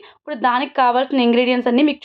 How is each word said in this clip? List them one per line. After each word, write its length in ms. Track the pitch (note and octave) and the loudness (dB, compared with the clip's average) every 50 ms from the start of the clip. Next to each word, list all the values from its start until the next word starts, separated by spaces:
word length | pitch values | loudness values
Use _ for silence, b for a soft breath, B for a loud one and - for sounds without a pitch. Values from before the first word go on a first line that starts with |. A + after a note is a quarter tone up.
| - B B B | -6 B B B
ఇప్పుడు 180 | B - D4+ A#3+ G#3 | B -14 -8 -4 -2
దానికి 280 | B3+ A#3+ B3 C#4 C4+ - - | -2 -2 -2 -4 -4 -2 0
కావాల్సిన 400 | C4 B3 A#3+ B3 C4+ C4 C#4 C4+ B3+ | 0 0 2 0 -2 -2 0 0 2
ఇంగ్రీడియంట్స్ 420 | A#3+ A#3 A#3 B3+ A#3+ B3+ B3+ B3 B3+ | 2 2 2 2 0 0 -2 0 0
అన్నీ 120 | A#3+ B3 D4+ D4+ | 0 2 2 0
మీకు 120 | C#4 - | 0 -2